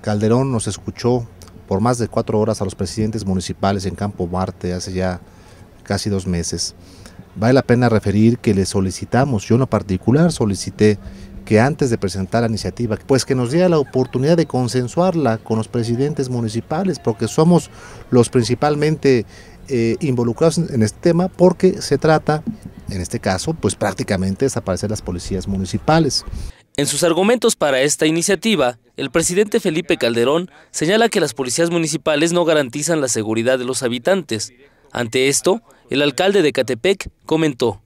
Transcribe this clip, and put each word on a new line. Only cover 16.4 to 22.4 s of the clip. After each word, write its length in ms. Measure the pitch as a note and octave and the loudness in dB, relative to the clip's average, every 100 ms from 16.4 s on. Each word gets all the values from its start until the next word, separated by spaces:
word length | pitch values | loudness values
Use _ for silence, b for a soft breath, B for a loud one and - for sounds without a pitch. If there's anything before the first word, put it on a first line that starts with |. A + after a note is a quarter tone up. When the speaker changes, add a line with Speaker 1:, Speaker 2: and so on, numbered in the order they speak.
| A2+ A2 - D#3 G3 D#3+ | -2 -4 -4 -4 -2 -2
Speaker 1:
porque 280 | - A2 A2+ | -4 -2 -2
somos 440 | - D#3+ F3 - B B B B | 2 4 4 2 B B B B
los 180 | B2 A#2 | 4 4
principalmente, 960 | C3 A2+ A#2+ D3 D3 D3 D#3 C#3+ B2 G2+ B B B - | 2 0 0 0 0 0 2 4 2 0 B B B -4
eh, 280 | B2+ A2+ A2 | 0 0 0
involucrados 600 | D#3 B2 A#2 A2+ E3 D#3+ | -2 0 -2 2 2 2
en, 80 | E3 | -2
en 120 | C3 | 0
este 160 | A2 - | 0 2
tema, 260 | F3 E3+ F3+ | 2 2 0
porque 540 | - F3+ F3 F#3 - | 4 4 6 2 2
se 160 | - C#3 | -2 0
trata, 460 | D#3 D#3 - D3+ | 4 2 2 -2